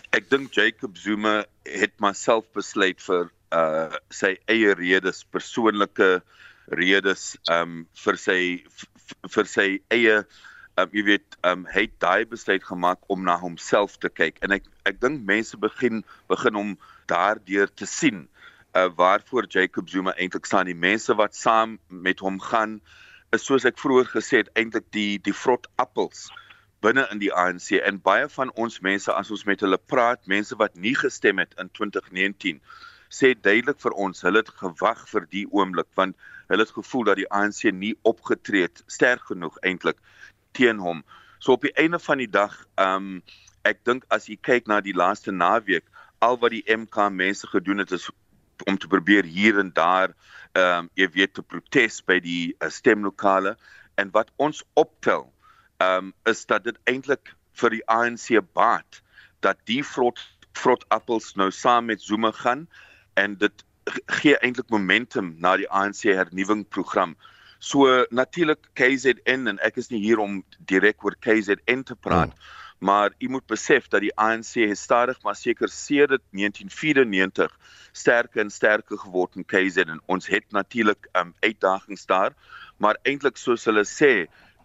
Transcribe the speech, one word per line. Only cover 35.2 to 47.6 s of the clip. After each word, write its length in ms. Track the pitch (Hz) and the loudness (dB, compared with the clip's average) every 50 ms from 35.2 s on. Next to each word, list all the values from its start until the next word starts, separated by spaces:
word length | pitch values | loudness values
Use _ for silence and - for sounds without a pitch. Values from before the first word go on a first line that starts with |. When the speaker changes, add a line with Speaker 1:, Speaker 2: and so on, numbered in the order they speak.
| 87 - | -6 -4
Speaker 1:
die 160 | - 98 101 - | -6 -8 -6 -2
oomblik, 360 | - 101 98 92 90 82 80 - _ | 0 0 0 0 0 -4 -6 -2 _
want 220 | - 95 95 92 - - - - - - - | -2 -2 -2 -2 -8 -18 -20 -20 -20 -4 0
hulle 140 | 92 98 110 | 0 2 2
het 80 | - | 0
gevoel 340 | - 113 104 - - 131 113 | -2 -8 -10 -6 -4 0 2
dat 120 | 104 98 | 2 2
die 100 | 95 95 - 101 | 2 0 -2 -2
A 80 | 101 101 | -2 -2
N 80 | 104 101 | -2 -2
C 180 | - - 110 95 | -2 -2 -2 0
nie 200 | 92 95 110 113 - - | 0 -4 -6 -8 -2 0
opgetree 600 | 113 113 - - - 113 - - - 104 98 87 | 0 0 0 -2 -4 -4 -4 -2 -2 0 0 0
het, 200 | 85 - - - | 0 -4 -10 -20
sterk 400 | - - - 143 127 123 117 - | -18 -2 0 2 2 2 0 -4
genoeg 320 | - 107 92 85 78 - - - | -8 -10 -8 -8 -10 -10 -6 -4
eintlik, 360 | 92 92 87 - 82 - - _ _ _ - - - - _ _ _ - | -4 -4 -2 -2 -4 -4 -4 _ _ _ -20 -20 -20 -20 _ _ _ -2
teen 260 | - 127 120 110 104 | 2 2 2 2 0
hom. 260 | 92 87 85 80 - _ - - - - _ _ | -4 -6 -6 -6 -10 _ -20 -20 -20 -20 _ _
So 140 | - - 127 | 0 2 2
op 100 | 123 - | 2 0
die 120 | 135 - | -2 0
einde 220 | 135 156 165 170 165 | 0 0 0 0 -4
van 200 | - - 151 135 | -4 -2 -2 -2
die 120 | 123 110 | -2 -2
dag, 360 | 90 98 101 101 - - - _ _ | 0 0 0 0 -4 -10 -20 _ _
ehm, 440 | - 95 95 95 95 98 98 95 90 - - - - _ _ _ _ - | 0 0 0 0 -2 -4 -8 -10 -12 -14 -18 -20 -20 _ _ _ _ -2
ek 200 | 107 104 - _ | -2 -2 0 _
dink 200 | 117 123 131 - _ | -2 -2 -2 -2 _
as 180 | - 110 - | -4 -4 -4
jy 120 | - 110 - - | -8 -14 -8 -2
kyk 240 | - 127 120 - | 0 0 0 0
na 140 | 107 107 104 | 0 -2 -2
die 140 | 95 98 92 | -2 -2 -2
laaste 360 | 90 87 92 104 - - - | 0 2 0 0 -2 -6 -8
naweek, 540 | 98 90 85 90 104 117 107 98 92 82 - _ _ - - - _ _ | -2 0 2 2 2 0 0 -2 -2 -4 -4 _ _ -20 -20 -20 _ _
al 180 | - 117 127 120 | 2 2 2 2
wat 120 | 117 117 | 0 0
die 140 | 117 110 - | 0 -2 -2
M 200 | 104 110 113 113 | -2 -2 -2 -2
K 240 | 107 - 110 101 101 | -4 -2 0 0 0
mense 360 | 98 92 92 95 101 - - | 0 0 -2 -2 -2 -4 -8
gedoen 320 | - - 98 | -4 -4 -2